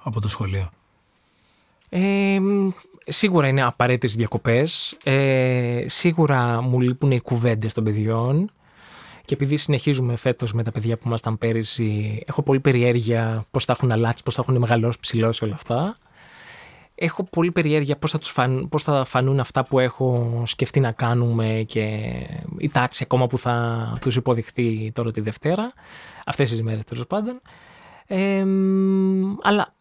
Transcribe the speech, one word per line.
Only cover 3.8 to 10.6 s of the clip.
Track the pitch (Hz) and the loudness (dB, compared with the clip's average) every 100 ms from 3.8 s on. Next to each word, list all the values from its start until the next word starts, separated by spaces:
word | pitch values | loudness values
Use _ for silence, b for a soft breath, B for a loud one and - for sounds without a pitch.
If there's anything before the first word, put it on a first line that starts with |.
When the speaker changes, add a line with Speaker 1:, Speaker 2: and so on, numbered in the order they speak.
| 123 123 123 110 | 2 2 0 0
Speaker 2:
διακοπές. | 113 110 120 120 160 - - - | -2 -2 0 2 2 -2 -4 -4
Ε, | 139 135 135 131 127 123 120 120 - | 0 2 4 2 2 0 0 -2 -2
σίγουρα | - 175 165 151 131 120 117 | 0 2 4 4 4 2 0
μου | 127 127 | 2 2
λείπουν | 123 127 143 | 2 2 2
οι | 123 | 2
κουβέντες | - 120 120 110 110 | 0 0 2 0 -2
των | 113 | -2
παιδιών. | 107 104 107 113 123 147 208 _ B B B B B B - | 0 0 0 0 0 0 -2 _ B B B B B B -6
Και | |
επειδή | 139 139 147 | -2 0 0
συνεχίζουμε | - 139 151 131 123 117 | 0 0 2 0 0 -2
φέτος | 131 123 117 | -2 -2 -2
με | 110 | -2